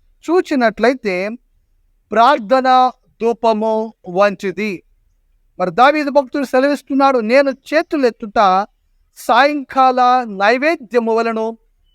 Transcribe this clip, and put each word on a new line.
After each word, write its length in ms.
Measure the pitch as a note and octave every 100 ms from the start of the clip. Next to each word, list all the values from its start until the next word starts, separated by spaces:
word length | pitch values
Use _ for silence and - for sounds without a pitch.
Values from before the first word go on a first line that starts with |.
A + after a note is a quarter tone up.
| _ _ -
చూచినట్లయితే, 1000 | F4+ - C#4+ A#3 G#3 A3+ C4+ G#3 F3+ G3 A#3+ _ _ _ _ _ _ _
ప్రార్థన 800 | G#3+ A#3 C#4+ G3+ C4 C4 B3+ B3+ - _ _
ధూపము 720 | A3+ A3+ A#3 A3 A3 A3 A3 - -
వంటిది. 760 | F3+ G3+ G3 G3 E3+ G#3+ F3+ - _ _ _ _ _ _ -
మరి 120 | F3+
దావీదు 400 | E3+ B3+ D4+ C#4+
భక్తుడు 340 | C#4 C4 D4
సెలవిస్తున్నాడు, 760 | C4 B3+ C#4 C#4+ - C#4 C#4 C4
"నేను 320 | G#3+ B3+ C#4
చేతులెత్తుట 1160 | C4 - D4 E4+ D#4 B3 - A3 G3+ G3+ F#3 G#3 _ _ _ _ -
సాయంకాల 1080 | - A#3 C#4+ D4 C4 C4+ C4 B3+ B3 B3+ A#3
నైవేద్యము 840 | F#3+ G3+ B3 D4+ E4+ A#3 A#3+ A3+
వలన 400 | A3 A3+ A3 A3 A3+ _ _ _